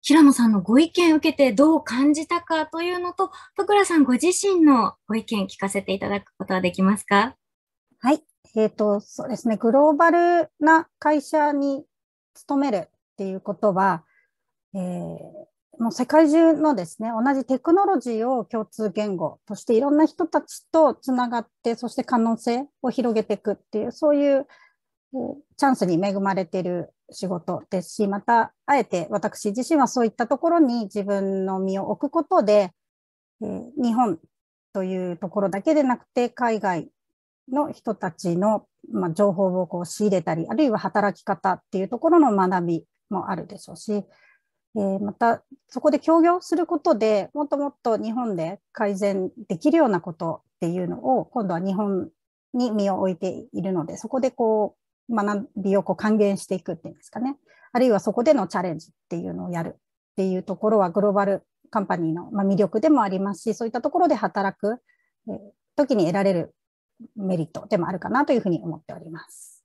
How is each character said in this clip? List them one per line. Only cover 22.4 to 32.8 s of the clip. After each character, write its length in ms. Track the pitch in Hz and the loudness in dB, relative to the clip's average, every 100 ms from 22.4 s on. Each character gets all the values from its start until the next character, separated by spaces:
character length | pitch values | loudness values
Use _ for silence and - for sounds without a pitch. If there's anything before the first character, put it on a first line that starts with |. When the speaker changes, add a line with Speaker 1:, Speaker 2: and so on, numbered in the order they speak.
| - 240 285 _ | -2 -4 -6 _
Speaker 2:
を 100 | 254 | -4
広 220 | 233 240 | -2 -2
げ 120 | 220 | -2
て 100 | 208 | -2
い 40 | 202 | -4
く 160 | 208 | -4
っ 20 | 196 | -6
て 220 | _ 214 | _ -6
い 80 | 226 | -6
う、 40 | |
そ 200 | - 302 | -2 2
う 40 | |
い 200 | 294 285 | 2 2
う、 120 | 277 285 _ _ _ _ _ _ | 0 -2 _ _ _ _ _ _
え 20 | 262 | -10
ー、 180 | 247 285 _ - | -10 -12 _ -2
チ 100 | 277 | 0
ャ 40 | |
ン 40 | |
ス 100 | 262 | 2
に 100 | 180 | 0
恵 180 | 180 202 196 | 0 0 -2
ま 140 | 196 | -2
れ 120 | 190 185 | -2 -4
て 140 | 185 | -4
い 20 | |
る 300 | 180 180 - _ _ | -4 -6 -8 _ _
仕 160 | - 185 | -10 -8
事 340 | 175 - 175 - | -6 -6 -10 -6
で 120 | 190 | -8
す 120 | 170 | -8
し、 140 | - 202 | -4 -4
ま 120 | 202 | -2
た、 320 | - 233 226 _ - | 2 2 2 _ 0
あ 80 | 277 | 0
え 80 | |
て 220 | 214 180 160 | 0 -4 -4
私 420 | - 214 - 208 | -4 -4 -6 -6
自 100 | 208 | -6
身 180 | 247 320 | 0 2
は 60 | 247 | 2
そ 160 | 254 | 2
う 40 | 226 | -2
い 20 | |
っ 20 | |
た 160 | - 233 | -2 -4
と 120 | 269 | -2
こ 120 | 330 | 0
ろ 80 | 339 | 4
に 280 | 277 240 202 | 2 2 -6
自 180 | 208 | -6
分 420 | 196 196 196 190 190 | -4 -2 -2 -4 -4
の 140 | 190 | -4
身 180 | 190 196 | -4 -4
を 100 | - | -6
置 180 | 214 285 | -6 -4
く 40 | |
こ 120 | 330 | -4
と 180 | 320 370 | 0 0
で、 300 | 208 208 185 _ | 4 2 2 _